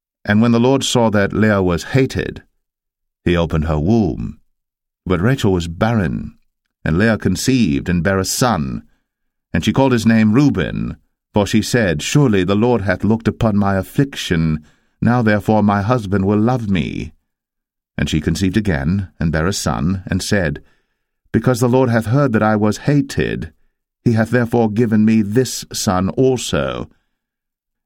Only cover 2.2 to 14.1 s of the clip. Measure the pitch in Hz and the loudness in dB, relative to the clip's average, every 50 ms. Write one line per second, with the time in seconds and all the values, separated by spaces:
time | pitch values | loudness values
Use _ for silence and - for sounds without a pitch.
2.2 | - - - - - _ _ _ _ _ _ _ _ _ _ _ _ _ _ _ | -6 -6 -8 -12 -16 _ _ _ _ _ _ _ _ _ _ _ _ _ _ _
3.2 | - 87 87 85 85 78 85 80 78 80 78 76 73 90 113 117 104 80 60 50 | -2 -2 0 0 0 0 0 -2 0 0 -2 0 2 2 2 2 2 0 -2 -4
4.2 | 57 - - - _ _ _ _ _ _ _ _ _ _ _ _ - 90 92 82 | -8 -10 -10 -14 _ _ _ _ _ _ _ _ _ _ _ _ -4 -2 -2 0
5.2 | 90 120 135 - - 104 95 87 82 85 82 92 110 113 120 110 92 73 58 52 | 2 0 0 2 2 0 0 0 -2 -4 -4 -2 -2 0 0 0 0 -2 -4 -6
6.2 | - - - _ _ _ _ _ _ _ _ _ - 80 80 87 107 113 110 101 | -8 -10 -14 _ _ _ _ _ _ _ _ _ -4 -2 0 2 2 2 0 0
7.2 | - 98 92 85 - - 131 127 113 82 71 67 - 90 87 87 80 98 98 95 | 0 -2 -2 -2 0 0 2 2 2 0 0 -2 -2 -2 -2 0 0 0 0 0
8.2 | 95 - - - 131 123 107 85 71 64 58 55 - _ _ _ _ _ _ _ | -2 -4 -2 0 0 0 0 -2 -4 -6 -8 -10 -12 _ _ _ _ _ _ _
9.2 | _ _ _ _ _ _ - - - 107 107 - 135 135 123 117 107 113 113 113 | _ _ _ _ _ _ -6 -2 -2 0 2 2 2 2 2 2 2 4 4 4
10.2 | 110 107 104 135 147 139 104 95 76 53 52 52 57 - - - _ _ _ _ | 4 4 4 4 4 2 2 0 -4 -4 -4 -6 -6 -8 -8 -12 _ _ _ _
11.2 | _ _ - 107 101 - - 110 101 - - 123 110 90 80 73 - - - 147 | _ _ -2 0 0 2 0 0 0 0 0 0 0 0 0 -2 -4 0 2 2
12.2 | 143 127 104 95 90 87 101 104 113 123 123 110 98 101 90 87 - 98 113 113 | 4 4 2 2 0 2 2 2 2 2 0 0 0 -2 -2 0 0 0 0 0
13.2 | - 107 95 - - 110 101 101 101 98 98 95 92 - - - 139 139 | 0 -4 -2 0 -2 0 0 2 0 0 0 -2 -4 -4 -2 -2 -2 -2